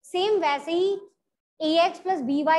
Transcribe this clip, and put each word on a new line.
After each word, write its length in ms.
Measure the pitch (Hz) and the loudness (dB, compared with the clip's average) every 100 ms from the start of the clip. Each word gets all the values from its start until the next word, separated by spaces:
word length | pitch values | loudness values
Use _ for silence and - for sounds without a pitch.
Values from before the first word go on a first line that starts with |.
सेम 360 | - 359 415 415 | -6 -2 0 2
वैसे 320 | 311 285 285 | 0 -2 -2
ही 300 | 339 381 392 - _ _ _ _ - | 0 0 -2 -8 _ _ _ _ -4
A 60 | 311 330 | 0 2
X 140 | 349 | 2
plus 260 | - 370 359 | 0 -4 -4
B 240 | 254 285 | -2 0
Y 120 | 302 | 2